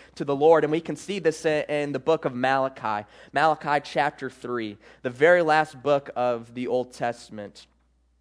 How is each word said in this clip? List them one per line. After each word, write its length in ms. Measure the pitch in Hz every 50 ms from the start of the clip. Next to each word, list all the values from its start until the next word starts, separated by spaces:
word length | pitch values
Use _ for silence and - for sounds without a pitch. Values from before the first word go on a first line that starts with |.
| - - _
to 100 | - 165
the 120 | 139 139
Lord. 280 | 139 147 160 165 156 151
And 60 | 147
we 100 | 156 165
can 160 | 165 - 151
see 220 | - - - 202 196
this 260 | 160 165 156 - -
in, 200 | 160 151 151 -
in 280 | - 151 147 147 143 139
the 60 | 131
book 260 | - 156 160 156 -
of 100 | 143 123
Malachi, 720 | 123 127 131 135 135 131 135 131 - 123 110 107 104 107 - - - - - -
Malachi 520 | 135 151 160 151 - - 151 147 147 143
chapter 460 | - - 165 143 147 147 - 139 127
three, 480 | - - - 120 123 120 110 107 101 - _ - - _ -
the 80 | 127
very 320 | 123 120 147 170 180 175 170
last 400 | 156 151 156 156 - - 127 120
book 260 | 143 143 143 143 - -
of 400 | 123 123 123 120 117 113 117 117
the 140 | 123 123 113
Old 240 | 123 127 123 123 -
Testament. 720 | - 135 120 117 - - - 107 107 101 101 - - - _ _ _ _ _ _ _ _ _ _ _